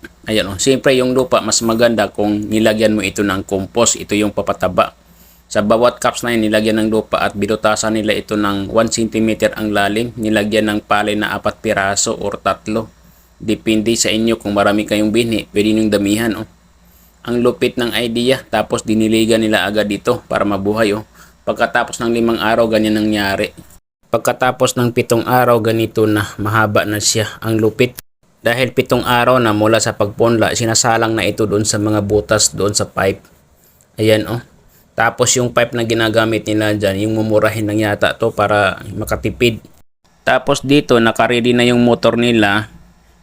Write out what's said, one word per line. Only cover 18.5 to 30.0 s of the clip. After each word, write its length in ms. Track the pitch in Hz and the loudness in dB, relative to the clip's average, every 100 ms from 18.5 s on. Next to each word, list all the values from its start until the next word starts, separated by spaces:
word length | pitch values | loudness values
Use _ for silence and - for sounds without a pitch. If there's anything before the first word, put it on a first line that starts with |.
| 107 107 117 113 | -4 -2 -4 0
diniligan 560 | 110 110 110 113 113 | 0 2 2 2 2
nila 240 | 110 104 95 | 2 0 0
agad 240 | 107 104 | -2 -2
ito 320 | 98 120 117 - | -2 -2 -2 -2
para 160 | - 101 | -2 0
mabuhay, 480 | 98 101 107 107 | -2 -2 0 0
oh. 80 | 104 107 - - _ | -2 -6 -20 -20 _
Pagkatapos 560 | - 110 117 123 117 - | -6 -2 0 0 -2 -4
ng 160 | 120 | -2
limang 240 | 117 117 117 | 0 0 0
araw, 280 | 104 113 113 | 0 2 2
ganyan 260 | 110 107 107 | 2 2 0
nangyari. 560 | 107 107 98 98 107 - - - _ _ _ | 0 0 -2 -2 -4 -8 -20 -20 _ _ _
Pagkatapos 640 | 117 127 - 127 127 127 | -4 -2 0 0 0 0
ng 160 | 123 120 120 | 0 -2 0
pitong 320 | - 117 - | 0 0 2
araw, 320 | 127 123 117 | 2 4 2
ganito 480 | 110 113 110 - 110 | 2 0 -2 0 2
na, 240 | 104 101 - | 0 -2 -6
mahaba 480 | 104 113 107 104 92 | -2 0 2 2 0
na 80 | 104 | -2
siya. 420 | - 113 104 - | -2 -2 -2 -6
Ang 160 | 110 110 | -2 0
lupit. 400 | 110 117 123 - - _ _ _ | 0 2 -2 -2 -20 _ _ _
Dahil 320 | 110 120 123 | -2 0 0
pitong 320 | - - 123 | 0 0 0
araw 320 | 113 123 120 127 | 0 2 4 2
na 160 | 113 | 2
mula 300 | 104 107 113 | 2 2 2
sa 140 | 117 | 0
pagpunla, 580 | - | -2